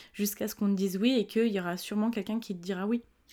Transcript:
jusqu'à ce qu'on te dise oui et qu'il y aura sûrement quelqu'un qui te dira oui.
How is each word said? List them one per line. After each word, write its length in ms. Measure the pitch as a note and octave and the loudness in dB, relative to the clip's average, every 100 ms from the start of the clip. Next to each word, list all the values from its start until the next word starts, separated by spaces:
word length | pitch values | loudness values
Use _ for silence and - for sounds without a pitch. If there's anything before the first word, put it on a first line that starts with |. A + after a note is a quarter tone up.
| - | -18
jusqu'à 360 | - G3+ - G#3+ | -4 -4 -2 -6
ce 60 | - | 0
qu'on 120 | G3+ | 0
te 40 | G3 | 2
dise 200 | G3 F#3 | 0 2
oui 140 | A#3+ C4 | 4 4
et 80 | G3 | 2
qu'il 220 | A3 A#3 | 2 2
y 120 | G3 | 2
aura 160 | F3 F#3 | -2 -6
sûrement 340 | - G#3 A3 | -4 0 0
quelqu'un 300 | A3+ F#3+ A3 | 0 -2 -4
qui 160 | - F3+ | -4 -8
te 60 | |
dira 240 | F3 F3+ G3+ | -4 -2 0
oui. 160 | A#3+ - _ _ | -2 -2 _ _